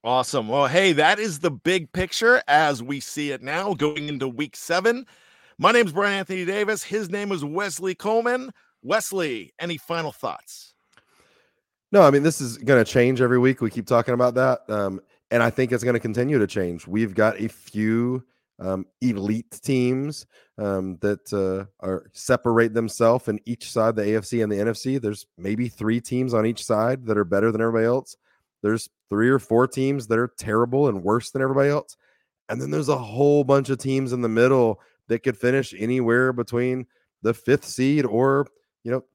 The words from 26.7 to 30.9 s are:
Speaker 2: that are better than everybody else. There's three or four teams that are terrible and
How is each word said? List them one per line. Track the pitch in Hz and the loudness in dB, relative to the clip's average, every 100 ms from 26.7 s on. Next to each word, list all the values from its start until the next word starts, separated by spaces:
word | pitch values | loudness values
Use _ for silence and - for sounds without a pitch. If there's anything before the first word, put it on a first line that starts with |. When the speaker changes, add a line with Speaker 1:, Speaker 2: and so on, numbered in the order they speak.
| 107 117 135 117 | 0 0 -2 -2
Speaker 2:
that | 104 | -4
are | 92 | 0
better | 98 113 | 0 2
than | 110 | 0
everybody | 113 113 113 | 0 0 0
else. | 127 - - _ _ _ _ | -2 -6 -20 _ _ _ _
There's | 104 110 - _ _ | -2 -2 -6 _ _
three | 101 120 | 0 2
or | 135 | 2
four | - 113 127 | 2 2 2
teams | - 135 139 110 | 0 -4 -4 -2
that | 113 | -2
are | 120 - | -2 -6
terrible | 113 110 120 135 | -2 0 0 2
and | 143 | 0